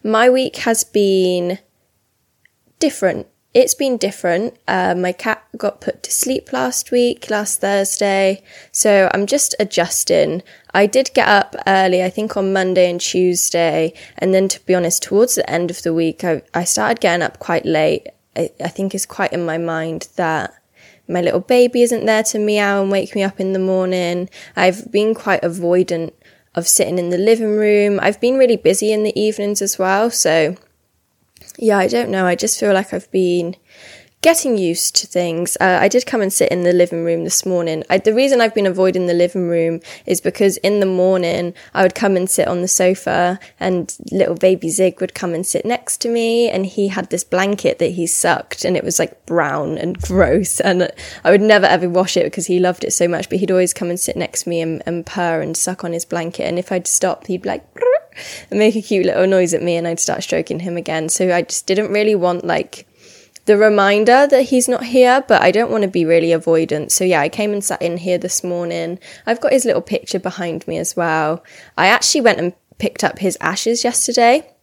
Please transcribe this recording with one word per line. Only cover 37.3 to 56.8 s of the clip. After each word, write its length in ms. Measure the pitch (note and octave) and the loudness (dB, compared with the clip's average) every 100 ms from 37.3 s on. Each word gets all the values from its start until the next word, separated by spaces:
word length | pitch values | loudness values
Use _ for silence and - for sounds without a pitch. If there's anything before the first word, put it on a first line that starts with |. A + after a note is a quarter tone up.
| - | -4
morning. 380 | F#3+ F3+ E3+ D#3+ - | -2 -2 -2 -4 -2
I, 120 | F#3+ | 0
the 160 | A3 | 2
reason 260 | A3 C#4 B3+ | 2 2 4
I've 140 | A3+ | 2
been 100 | A3 | 2
avoiding 400 | G3 F#3 F#3 F3+ | 0 2 2 2
the 80 | F3+ | 0
living 340 | E3+ F3 F#3+ E3+ | 2 2 0 -2
room 320 | E3+ E3 E3 - - - | 0 0 -4 -10 -16 -6
is 140 | F3 | -4
because 360 | - - G3 - | -4 0 0 2
in 220 | G3 G#3 | 0 2
the 80 | F#3+ | 0
morning 680 | F#3 F#3 F#3 E3+ E3+ F3 F3 - | 2 2 2 0 -2 -4 -10 -12
I 80 | - | 0
would 100 | F#3 | 0
come 240 | - G3+ F#3 | 2 0 0
and 100 | F#3 | 0
sit 200 | - - | 0 0
on 160 | F3+ | -2
the 40 | F#3 | -2
sofa 720 | - F3+ G3 - - F3 F#3+ - _ | 2 2 0 -2 -2 -2 -4 -12 _
and 360 | F#3+ F3+ - - - | -2 -2 -4 -12 -6
little 220 | F#3+ F3 | 0 0
baby 360 | E3 F#3 F#3 E3 | 2 2 2 -2
Zig 300 | D#3 F#3 F3 | 0 0 0
would 140 | F#3 | -8
come 220 | - F3+ | -6 -6
and 100 | E3 | -4
sit 200 | F#3+ - | -4 -4
next 320 | A3 A#3+ - - | -2 -4 -6 -6
to 80 | A#3+ | -2
me, 400 | A#3 A3+ A#3 A#3 | -2 0 2 0
and 160 | - | 0
he 220 | F#3+ - G3 | -4 -2 -2
had 240 | F#3+ F3+ | -2 -6
this 120 | F3+ | -6
blanket 540 | - F#3 G3 G3+ - - | -2 -2 0 0 -2 0
that 140 | E3+ | -2
he 160 | F3 E3 | -2 -4
sucked 580 | - F3 - - - | 0 0 0 -4 -6
and 100 | - | -2
it 80 | F3+ | -2
was, 140 | - - | -2 -2
like, 260 | E3 - - | -4 -6 -4
brown 500 | E3+ D3 D3 D3 D#3 | -2 0 -2 -4 -4
and 240 | F3 F#3 | -6 -6
gross, 580 | - F#3 E3 E3 F#3 - | -2 2 4 2 0 -2
and 300 | G3 F3+ F3+ - - - | 0 2 0 -4 -18 -2
I 60 | D#3+ | 4
would 100 | G3 | 4
never 280 | G#3+ G#3 F#3 | 6 6 6
ever 200 | F3+ F3+ | 2 2
wash 300 | F3 F#3 F3+ | 0 0 0
it 60 | |
because 240 | - - F3 | 0 -4 -2
he 120 | F3+ | 2
loved 240 | F3+ F3+ | 2 0
it 100 | - | -4
so 140 | - F3 | 0 0
much, 220 | E3+ F#3 | 0 -2
but 80 | F#3+ | -2
he'd 140 | F#3+ | 2
always 220 | F#3 F3+ | 2 0
come 180 | - F3 | -2 -4
and 80 | F3+ | -4
sit 180 | - - | -4 -4
next 260 | F3 - | -6 -6
to 60 | - | -4
me 120 | E3+ | -4
and, 200 | E3 D#3+ - | -2 -6 -6
and 180 | E3+ | -6
purr 360 | E3 - F3 D#3+ | -6 -4 -2 -2
and 140 | D3+ | -4
suck 280 | D#3+ - F#3 | -4 -4 -4
on 100 | E3+ | -8
his 120 | E3+ | -8
blanket, 400 | - E3+ E3 - | -6 -6 -6 -6
and 120 | - F3 | -4 -4
if 140 | F3+ | -4
I'd 160 | F#3 | -4